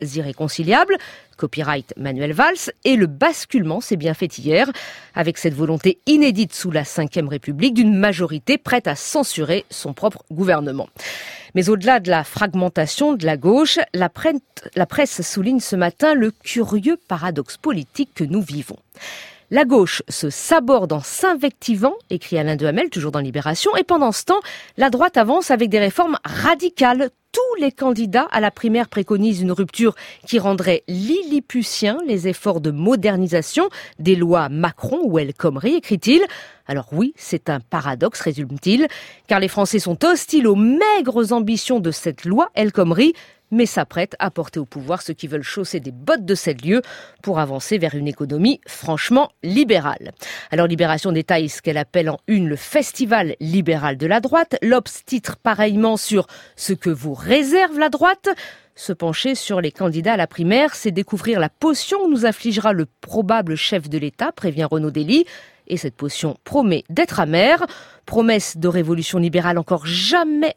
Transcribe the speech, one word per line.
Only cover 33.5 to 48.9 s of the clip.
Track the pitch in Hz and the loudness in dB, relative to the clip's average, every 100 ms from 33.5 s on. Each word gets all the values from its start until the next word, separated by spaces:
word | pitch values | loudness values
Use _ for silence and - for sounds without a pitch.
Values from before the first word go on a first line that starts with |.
| - 381 - - - | 0 -2 -2 -16 -4
des | 160 180 | 2 4
lois | 170 175 143 | 4 2 2
Macron | 147 170 - - 294 | 0 -2 -2 -4 -2
ou | 294 160 | 0 0
El | 143 - | -2 -2
Khomri », | 165 135 190 330 | -2 0 0 -2
écrit-il. | - 196 208 311 403 - - - - | 0 -2 4 4 4 -4 -20 -16 -8
Alors | 139 123 | -8 -6
oui, | 151 247 - | -2 -2 -4
c'est | - 165 - | -8 -6 -4
un | 143 | -6
paradoxe, | 113 165 143 127 180 - | -4 -6 -4 -6 -6 -6
résume-t-il, | 165 143 135 139 180 233 302 - - - - | -6 -6 -6 -4 0 2 2 -4 -18 -14 -2
car | 196 | 0
les | 190 | 0
Français | - 196 214 | 0 0 0
sont | 175 170 | -2 0
hostiles | 330 359 - 311 240 | 2 2 2 2 4
aux | 202 | 4
maigres | 220 285 427 415 254 233 214 | 4 4 4 2 2 0 0
ambitions | 240 214 226 - 247 | 0 0 -2 0 -2
de | 165 | -2
cette | 151 170 143 170 | -4 -6 -6 -2
loi | 214 349 - | 0 0 0
El | 214 | 0
Khomri, | 202 170 170 302 339 - _ _ | 2 2 4 4 2 -6 _ _
mais | 226 233 | 0 2
s'apprêtent | - 143 170 185 - | 0 -4 -4 -6 -4
à | 185 | -4
porter | 170 151 165 | -4 -6 -6
au | 139 | -8
pouvoir | 147 135 180 | -8 -6 -6
ceux | - | -6
qui | 156 151 | -10 -8
veulent | 151 | -8
chausser | 135 - 185 175 | -6 -8 -6 -6
des | 135 | -8
bottes | 123 143 311 180 | -6 -2 0 0
de | |
sept | 196 - 131 143 | -2 -2 -2 0
lieues | 233 - - - _ | 0 0 -10 -20 _
pour | - 160 | -4 -2
avancer | 147 135 - 214 | -2 -4 -4 -2
vers | 160 | 0
une | 147 147 | -2 -4
économie | 135 143 147 220 269 - | -4 -4 0 2 0 -6
franchement | - 147 | -12 -6